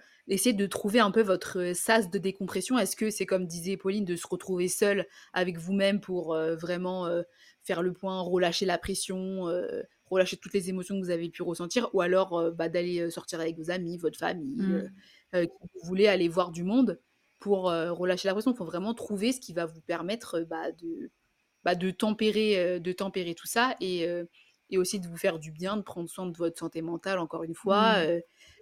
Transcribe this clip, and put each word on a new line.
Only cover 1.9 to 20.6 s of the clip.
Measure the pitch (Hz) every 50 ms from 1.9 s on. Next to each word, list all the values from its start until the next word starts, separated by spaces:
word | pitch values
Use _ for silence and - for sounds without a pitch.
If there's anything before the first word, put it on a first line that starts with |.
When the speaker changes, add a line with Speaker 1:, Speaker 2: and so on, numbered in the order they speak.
| 226 226 208 175
Speaker 1:
de | 180 196
décompression. | 165 190 185 - 196 180 - 190 185 - 254
Est-ce | 247 196 196 -
que | - 220 214
c'est, | 208 - 196
comme | 180 190 185 185
disait | 170 170 170 170 185 196
Pauline, | 190 - 190 196 214 202
de | 175 175
se | 165 -
retrouver | - 185 180 - - 185 180 175
seule | 180 - - 214 202 202 196 175 - - - - - -
avec | 180 180 180 175 165
vous-même | 165 180 196 196 196 196 202 202
pour, | - - 185 180 160 156 165
heu, | 160 160 160 165
vraiment, | 160 170 170 175 175 180 185 185 185 180
heu, | 165 170 175 175 - _ _ - - _ _ -
faire | - 185 165 175
le | 180 180
point, | - - 190 190 190
relâcher | 180 175 180 180 180 170 170 - 202
la | 190 - -
pression, | - - 196 - - - 190 185 185 190 190 190 185 170
heu, | 170 180 - - - - - - _ _ _
relâcher | - 185 190 185 185 -
toutes | - - 190 -
les | 202 175 185
émotions | 185 185 180 - 202 196
que | 190
vous | 175
avez | 175 170 170 170
pu | - - 180
ressentir, | 175 165 170 180 170 - 247 233 240 -
ou | 190
alors, | 175 175 180 185 190 185 170 170
heu, | 170 170
bah, | 170 170 165 165
d'aller, | 165 180 175 180 180 175
heu, | 170 170
sortir | 165 - - - - 165
avec | 165 160 160
vos | 165 160 160
amis, | 175 185 180 165 175
votre | 170 175 156 147 -
famille, | 165 165 175 175 151 135 139 - 196 190 190
heu, | - 190
Speaker 2:
Mmh. | - - - - - - _ _ _ -
Speaker 1:
heu, | 180 175
que | 170 - - - - -
vous | 370 165
voulez | 170 185 190 208 208
aller | 196 185 170 170
voir | 165 185 180 180
du | 165 170 175
monde | 185 214 262 262 220 - - _ _ _ _ _ _ _ _
pour, | - 202 202 190 185 180
heu, | 170 165 160 175 175
relâcher | 170 180 180 180 180 -
la | 196 190
pression. | 208 220 262 240
Faut | 240 185
vraiment | 160 170 175 185 220 233
trouver | 233 - - 208 196 202 240 262
ce | -
qui | - - 165
va | 170 170
vous | 165 165 160 -
permettre, | - 170 165 165 175 214 240 - - - 170
heu, | 165
bah, | 165 165 160